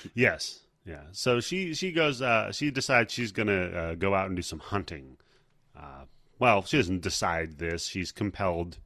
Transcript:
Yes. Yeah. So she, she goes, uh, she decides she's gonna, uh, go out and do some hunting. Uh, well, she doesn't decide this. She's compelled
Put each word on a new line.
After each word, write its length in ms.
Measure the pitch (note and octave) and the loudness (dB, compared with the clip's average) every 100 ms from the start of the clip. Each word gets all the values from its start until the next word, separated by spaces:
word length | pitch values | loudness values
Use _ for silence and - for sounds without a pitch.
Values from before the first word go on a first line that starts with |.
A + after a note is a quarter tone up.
| - | -10
Yes. 460 | A#2+ B2 D#2 - - _ _ - | 2 4 4 -6 -12 _ _ -14
Yeah. 160 | D2+ D2 | -14 -14
So 280 | G2 B2+ A#2+ | -4 2 2
she, 340 | - F#3 F#3 | 2 -2 -4
she 180 | D3+ F#3+ | -4 -2
goes, 300 | E3 D3+ B2 | 2 2 2
uh, 300 | B2+ A2+ G2+ | 2 2 2
she 180 | - D3 | -2 -2
decides 420 | C3 - B2+ A#2 | -2 4 4 4
she's 180 | - A#2 | 0 -4
gonna, 300 | G2 G#2+ F#2+ F2+ | 0 2 2 2
uh, 260 | F2 E2 E2+ | -2 -4 0
go 180 | F#2+ | 2
out 140 | G2 F#2+ | 2 0
and 80 | F2+ | -2
do 60 | |
some 180 | E2 D#2 | -4 -8
hunting. 580 | - G2+ F2+ D#2 C2 C2 _ _ _ _ _ - | -4 -6 -4 -10 -14 -20 _ _ _ _ _ -20
Uh, 280 | D3 C#3 C3+ - _ _ | -18 -18 -20 -20 _ _
well, 240 | B2 G2+ | 6 6
she 140 | F#2 D#3 | 4 2
doesn't 240 | F2+ F#2 | 2 0
decide 560 | F2+ - G2 E2+ D#2+ D2+ | -2 0 0 0 -2 -4
this. 280 | E2 E2+ - | -4 -4 -4
She's 240 | G2 F2 | -6 -8
compelled 640 | - G#2+ - G2 E2+ F2 - | -4 -4 0 -2 0 -4 -8